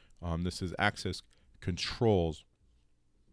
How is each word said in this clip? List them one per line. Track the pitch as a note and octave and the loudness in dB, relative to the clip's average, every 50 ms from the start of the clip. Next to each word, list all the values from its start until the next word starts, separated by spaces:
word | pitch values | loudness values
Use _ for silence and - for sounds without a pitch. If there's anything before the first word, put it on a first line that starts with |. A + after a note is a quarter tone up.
| - - - - | -20 -20 -18 -8
Um, | F2 E2+ E2 E2 F2 | -4 -2 -2 0 0
this | F2+ - - G2 | -2 -2 -2 -6
is | F2 E2 - | -6 -2 2
access | G2 G#2 - - - F#2+ F2 - - _ _ _ _ _ _ - | 2 0 0 0 -4 -6 -6 -6 -10 _ _ _ _ _ _ -8
controls | - F#2 F2+ F2 - - - - B2 A2+ G#2 F#2 E2+ D#2+ D#2 - - _ _ _ _ _ _ _ _ _ _ _ _ _ _ _ _ _ | -4 -4 -2 -2 -4 -6 -2 2 4 4 6 6 4 2 0 -4 -12 _ _ _ _ _ _ _ _ _ _ _ _ _ _ _ _ _